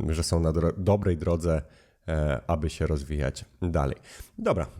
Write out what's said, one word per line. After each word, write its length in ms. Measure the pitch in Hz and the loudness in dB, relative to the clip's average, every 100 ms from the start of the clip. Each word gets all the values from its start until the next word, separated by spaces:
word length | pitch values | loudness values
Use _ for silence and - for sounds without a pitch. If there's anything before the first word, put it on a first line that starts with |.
| 78 | -2
że 140 | 80 | -2
są 160 | - 85 | 0 2
na 120 | 82 | 2
dro-, 220 | 80 82 - | 2 0 0
dobrej 400 | 92 101 98 82 | 2 2 2 0
drodze, 440 | 82 85 85 78 - - _ _ - | 0 0 2 0 -2 -14 _ _ -4
e, 340 | 78 76 67 - | 0 0 0 0
aby 220 | 80 78 | -2 -2
się 180 | - 78 | -2 -2
rozwijać 580 | 76 69 73 67 - - - | -2 -2 -2 -2 -4 -12 -6
dalej. 360 | 90 82 69 - - - - - | -2 0 0 -4 -12 -18 -18 -6
Dobra, 300 | 226 - - - | -2 0 -2 -8